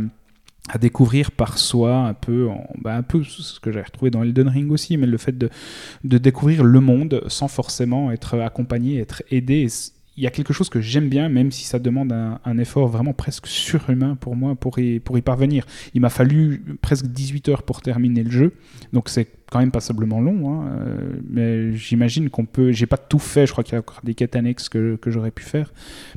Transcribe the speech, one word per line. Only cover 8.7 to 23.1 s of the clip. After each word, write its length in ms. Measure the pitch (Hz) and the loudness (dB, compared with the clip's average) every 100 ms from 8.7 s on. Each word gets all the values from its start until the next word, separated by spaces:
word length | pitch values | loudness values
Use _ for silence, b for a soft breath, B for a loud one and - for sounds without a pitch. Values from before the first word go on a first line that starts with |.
| 120 123 139 | -2 -2 -2
être 220 | 107 - - | -4 -10 -2
aidé. 260 | 131 127 147 | 0 2 0
Et 120 | 120 | 0
c-, 220 | - - _ _ - | -4 -12 _ _ -6
il 80 | |
y 40 | 127 | -4
a 40 | |
quelque 220 | - 143 | -2 -2
chose 160 | 147 190 | -2 -2
que 100 | 117 | -2
j'aime 280 | 110 135 147 | 0 0 2
bien, 180 | 135 160 | 0 2
même 240 | 127 135 | 2 2
si 140 | 131 - | -2 -6
ça 140 | 123 | -4
demande 320 | 123 127 135 | 0 0 -2
un, 260 | 113 110 113 123 | -2 -4 -6 -4
un 120 | 117 | -2
effort 300 | 120 143 127 | 0 2 2
vraiment 260 | 113 139 | 2 -2
presque 340 | 135 - - - | -2 -6 -8 -8
surhumain 680 | - - 156 - 127 135 131 | -8 -2 -2 0 0 0 -4
pour 200 | 127 120 | -6 -4
moi 180 | 135 127 | -2 -2
pour 240 | 131 123 | -4 -2
y, 200 | 123 117 | 0 -2
pour 180 | - 123 | -2 -2
y 40 | |
parvenir. 440 | 131 127 135 143 - B B | 0 2 2 2 -2 B B
Il 80 | 123 | 2
m'a 80 | 123 | 2
fallu 540 | - 131 151 156 139 - 139 | 4 4 4 2 0 -6 -6
presque 260 | - 139 127 | 0 0 -2
dix-huit 420 | 123 135 143 147 | -6 -6 -4 -2
heures 140 | 139 | -2
pour 180 | - 120 | -2 -6
terminer 420 | 135 120 123 120 | -4 0 2 2
le 80 | 113 | 2
jeu, 220 | 123 160 - B B B | 4 2 0 B B B
donc 160 | 123 - | -2 0
c'est 180 | - 113 _ - | -2 -4 _ -4
quand 80 | 123 | 0
même 120 | 127 | 2
passablement 500 | 123 - 110 110 107 | 0 -2 -2 -2 0
long, 280 | 135 202 139 156 | 0 0 -2 -4
hein, 60 | 143 | -6
euh, 500 | - - - - - - | -6 -6 -6 -6 -8 -6
mais 440 | 120 117 113 113 | -2 0 0 -2
j'imagine 560 | 110 - 117 120 135 147 | -4 -2 2 2 2 -2
qu'on 160 | - 110 | -2 -2
peut, 260 | - 127 | 2 2
j'ai 140 | 113 117 | 4 2
pas 120 | 139 | 0
tout 220 | - | 0